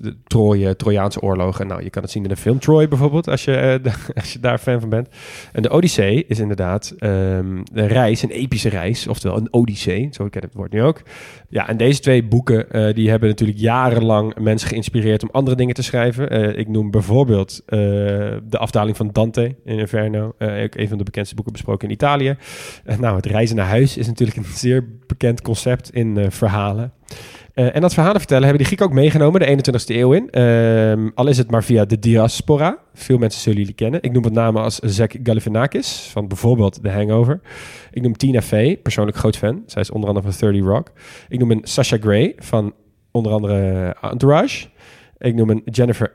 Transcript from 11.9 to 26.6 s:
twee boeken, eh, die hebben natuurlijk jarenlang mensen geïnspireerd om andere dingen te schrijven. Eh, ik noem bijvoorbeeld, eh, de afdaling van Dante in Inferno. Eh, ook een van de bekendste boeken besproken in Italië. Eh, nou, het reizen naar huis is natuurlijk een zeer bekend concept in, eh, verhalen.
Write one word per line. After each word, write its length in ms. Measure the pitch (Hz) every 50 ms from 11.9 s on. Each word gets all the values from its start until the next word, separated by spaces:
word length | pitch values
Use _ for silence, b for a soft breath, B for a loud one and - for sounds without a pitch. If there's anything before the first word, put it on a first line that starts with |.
| 143 135
twee 240 | - 143 127 123 117
boeken, 460 | 110 107 123 127 - 113 110 110 -
eh, 240 | - 113 107 107 107
die 160 | 113 110 107
hebben 180 | 113 110 113 107
natuurlijk 300 | 107 - 113 107 104 104
jarenlang 760 | 110 117 117 127 127 127 120 117 113 113 110 107 107 110 104 -
mensen 300 | 110 107 110 110 - -
geïnspireerd 540 | - 113 107 - - 120 104 107 107 104 -
om 60 | 110 -
andere 240 | 135 139 131 127
dingen 180 | 123 127 123 120
te 80 | - 127
schrijven. 480 | - - 123 117 123 117 123 139 139
Eh, 280 | 117 113 107 104 101 -
ik 100 | 110 107
noem 220 | 110 110 107 104
bijvoorbeeld, 720 | 101 107 98 87 110 131 143 127 110 98 95 - - - -
eh, 120 | - - 107 104 101 101 101 101 101 101 101 104 107 107 107 107
de 140 | 110 110 113
afdaling 380 | 117 - - 113 104 110 104
van 120 | - 113 107 104
Dante 420 | 113 110 113 110 - 120 120 131 - -
in 140 | - 110 107
Inferno. 560 | 107 104 - 110 107 107 107 107 107 110 - -
Eh, 240 | 113 107 104 101 107
ook 120 | 107 -
een 140 | - 110 104
van 100 | 107 101
de 60 | 98
bekendste 300 | 90 - - 104 - -
boeken 180 | 107 104 127 110
besproken 360 | - - - 110 95 - 104
in 60 | 107
Italië. 420 | 107 147 143 143 143 135 135 139 135 B B B B B B B B B
Eh, 140 | - 110 104
nou, 180 | 123 117 101
het 100 | 92 95
reizen 300 | - 101 107 117 113 113
naar 100 | 110 95
huis 300 | 92 101 117 135 135 -
is 100 | - 117
natuurlijk 320 | 113 117 - 123 107 - -
een 60 | 104
zeer 400 | - - - - 123 127 131 123 113 110 - _
bekend 360 | - - - - 120 117 120 -
concept 480 | - 113 - - 127 123 127 - -
in, 260 | - 123 117 113 107 101
eh, 80 | 101 98
verhalen. 600 | - - - 104 95 104